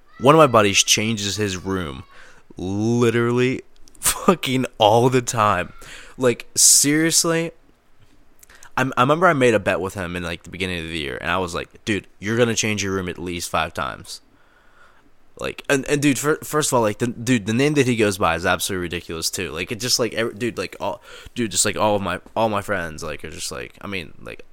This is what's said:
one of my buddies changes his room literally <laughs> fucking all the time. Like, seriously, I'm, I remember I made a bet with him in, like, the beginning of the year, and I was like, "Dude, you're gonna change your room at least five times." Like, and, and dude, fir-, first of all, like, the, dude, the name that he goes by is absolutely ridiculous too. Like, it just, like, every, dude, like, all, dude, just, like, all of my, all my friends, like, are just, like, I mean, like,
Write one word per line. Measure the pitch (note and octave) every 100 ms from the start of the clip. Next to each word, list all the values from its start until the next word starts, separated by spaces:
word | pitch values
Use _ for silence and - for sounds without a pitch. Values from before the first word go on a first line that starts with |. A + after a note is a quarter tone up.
| _ -
one | C#3
of | D#3+
my | C#3+
buddies | A#2 G#2 F#2+
changes | - - G#2+ A2 G2+ F#2+
his | G#2 F#2
room | F#2+ F#2+ D#2+ C2+ - - - - - -
literally | F2+ G2+ A2 A#2+ A#2+ A#2 A#2+ B2 B2+ B2+ - -
<laughs> | - -
fucking | - - - F3 - B2+ B2 -
all | G#2 A2+ B2+
the | B2+
time. | B2 A#2 G#2 F#2 F2 - - - - -
Like, | B2+ A2+ - -
seriously, | - - C#3+ D3+ D#3+ D#3 E3+ E3 E3 - _ _ _ - - - - - - - - -
I'm, | C3 -
I |
remember | B2+ D#3 F3+
I |
made | D3 B2
a | G#2+
bet | G2 F2
with | F#2+
him | G2+ F2 F2
in, |
like, | E2+ F2
the | -
beginning | F#2 F#2 F2
of | D#2+
the | D#2+
year, | C#2 A#1+
and | D#2+
I | F2+
was | F2+
like, | E2 B1 -
"Dude, | - G2 - -
you're | G2 A#2
gonna | A#2 G#2+
change | A2 G#2
your | G2
room | F#2+ F2+
at | E2
least | F2 F2 -
five | E2+ D#2+
times." | - C2+ G#1 - - _ _ _ _ _ _ - _ _ _ - -
Like, | C2 - -
and, | C#3 -
and | D3
dude, | C#3+ B2+
fir-, | C#3+ D#3
first | - D3+ D3
of |
all, | B2+
like, | A2 G#2
the, | B2
dude, | A#2 A#2 B2 G2
the |
name | A2+ C#3+
that | D3 B2+
he |
goes | A2+ G#2 F#2+
by | F2+
is | E2
absolutely | F#2 F2+ - F#2+
ridiculous | F2 E2+ - E2 E2
too. | - F2
Like, | D2+ F#2+
it | A2
just, | A#2+ B2
like, | A#2
every, | G2 A2+
dude, | G2+ A#2 G#2
like, | F2+ -
all, | G2 - - - - -
dude, | A2+
just, | F2+
like, | G#2+ F2+
all | G#2+
of | G#2
my, | F#2+ F2+ -
all | G#2+ A2+
my | G2+
friends, | G2+ G2 E2+ D2+
like, | D#2 D2
are | D#2
just, | E2+ -
like, | C2 B1 -
I | G2
mean, | F#2+ D#2 -
like, | A#1 A1+ -